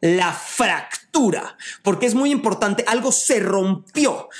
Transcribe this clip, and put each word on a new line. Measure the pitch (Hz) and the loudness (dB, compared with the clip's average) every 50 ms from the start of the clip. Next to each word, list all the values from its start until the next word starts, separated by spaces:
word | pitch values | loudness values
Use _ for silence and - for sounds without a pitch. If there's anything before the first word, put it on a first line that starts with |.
la | - 170 175 185 180 170 | 0 2 2 4 2 0
fractura, | - - - - - - 240 196 170 147 - - - - - _ - 320 254 196 160 - - - - - - - - - | -2 -6 -10 -8 -2 -2 0 0 0 -2 -4 -10 -12 -14 -10 _ 0 2 2 2 2 -2 -6 -12 -14 -16 -16 -16 -12 -4
porque | - 202 190 170 247 | -2 -2 0 2 0
es | 247 214 | 0 2
muy | 254 277 285 | 2 2 2
importante, | 285 262 - 226 190 - 226 202 202 226 233 | 0 2 0 0 0 0 -2 -2 0 -2 0
algo | 208 226 247 233 269 | 0 0 0 0 0
se | 240 - - - 254 214 | 0 0 2 2 2 2
rompió. | - - 190 196 185 190 190 185 - - - 302 294 247 - - - - - - | 2 0 0 0 2 0 -2 -2 -4 -6 -2 0 0 0 0 -2 -10 -16 -18 -18